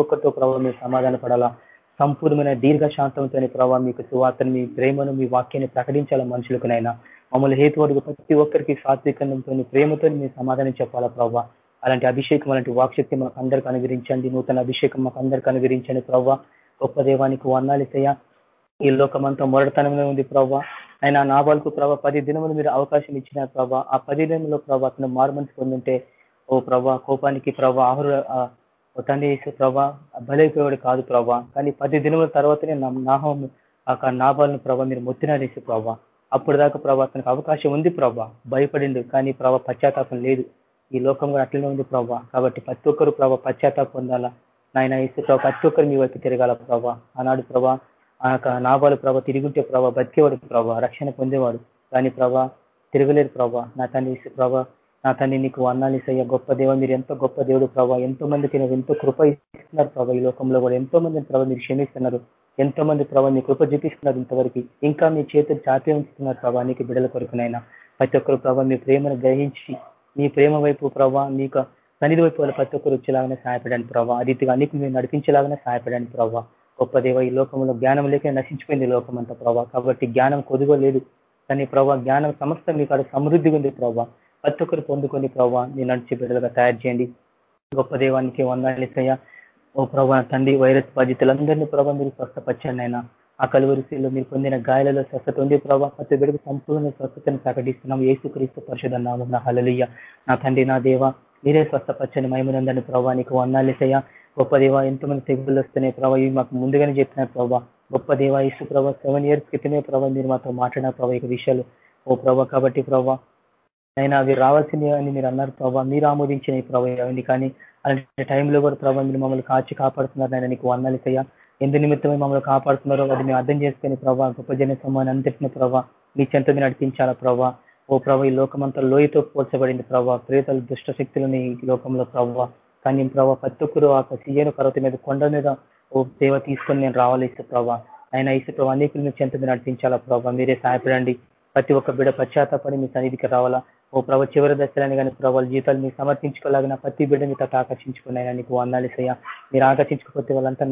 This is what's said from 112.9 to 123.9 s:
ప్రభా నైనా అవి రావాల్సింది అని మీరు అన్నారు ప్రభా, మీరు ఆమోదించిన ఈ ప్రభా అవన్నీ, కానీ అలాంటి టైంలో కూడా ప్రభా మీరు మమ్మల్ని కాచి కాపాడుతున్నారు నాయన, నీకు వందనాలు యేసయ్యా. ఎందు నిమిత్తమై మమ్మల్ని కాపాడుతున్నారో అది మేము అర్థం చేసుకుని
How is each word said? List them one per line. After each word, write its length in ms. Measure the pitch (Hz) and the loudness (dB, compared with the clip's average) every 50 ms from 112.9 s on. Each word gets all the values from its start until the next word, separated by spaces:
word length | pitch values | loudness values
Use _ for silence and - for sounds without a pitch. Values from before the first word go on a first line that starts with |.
ప్రభా 260 | 135 131 127 131 131 - _ _ _ _ _ _ _ _ _ _ _ _ _ _ - | 0 0 2 0 -2 -4 _ _ _ _ _ _ _ _ _ _ _ _ _ _ -4
నైనా 200 | 135 139 143 143 139 | -2 0 2 2 2
అవి 120 | 131 135 139 127 | 4 2 4 4
రావాల్సింది 440 | 131 135 147 151 147 151 - 151 147 147 | 4 6 6 4 2 0 -2 -2 0 0
అని 180 | 147 143 143 143 139 | 0 0 -2 -2 -4
మీరు 100 | 135 131 127 | -2 -2 -2
అన్నారు 220 | 127 135 139 135 131 - | -2 -2 -4 -6 -6 -6
ప్రభా, 240 | 135 127 127 135 131 135 | -4 -2 -2 -2 -2 0
మీరు 160 | 139 147 147 147 | 0 2 2 2
ఆమోదించిన 440 | 143 147 143 143 143 131 - - 135 131 | 2 2 0 -2 -2 -4 -4 -2 -4 -4
ఈ 20 | 127 - | -2 -2
ప్రభా 180 | 127 123 123 127 123 123 | -2 0 0 0 -2 -2
అవన్నీ, 200 | 123 127 127 127 123 - | -4 -4 -4 -4 -2 -2
కానీ 200 | 131 131 135 131 131 - - - _ _ - | 0 0 -2 -4 -6 -10 -20 -20 _ _ -2
అలాంటి 400 | 139 135 131 131 _ _ - 131 - | -2 -2 -2 -4 _ _ -8 -4 -2
టైంలో 280 | 135 139 143 147 147 143 143 | 0 0 2 2 2 4 4
కూడా 120 | 143 135 - | 2 0 0
ప్రభా 220 | 139 135 131 139 135 135 | 0 0 0 0 0 -2
మీరు 100 | 135 135 135 | -2 -2 -2
మమ్మల్ని 200 | 131 131 131 131 - | -2 -2 -4 -2 -2
కాచి 240 | 131 131 131 - 147 - | -2 -2 -2 -2 -4 -4
కాపాడుతున్నారు 500 | 135 135 - 139 135 135 - 139 131 127 | -4 -2 -2 -2 -4 -4 -4 -4 -4 -4
నాయన, 140 | 131 127 127 127 127 | -2 -2 -2 -4 -4
నీకు 120 | 123 - 127 | -2 -2 -2
వందనాలు 280 | 123 123 127 131 131 127 | -2 0 -2 -2 -4 -2
యేసయ్యా. 240 | - 131 131 131 135 - _ _ _ _ _ - 139 | -2 -2 -2 -2 -2 -6 _ _ _ _ _ -4 -2
ఎందు 160 | 139 143 147 | 0 2 2
నిమిత్తమై 340 | 147 147 147 147 - 147 147 143 | 2 2 2 2 0 0 0 0
మమ్మల్ని 220 | 143 139 139 135 135 139 | 0 0 -2 -2 0 0
కాపాడుతున్నారో 540 | 135 135 - 143 135 139 - 139 139 139 139 135 135 | 0 0 2 0 -2 0 0 0 0 0 2 0 0
అది 100 | 131 135 135 | 0 0 0
మేము 80 | 127 127 | 0 0
అర్థం 180 | 127 135 147 143 143 | 0 0 0 0 0
చేసుకుని 320 | 139 135 - - 135 | -2 -2 -4 -4 -4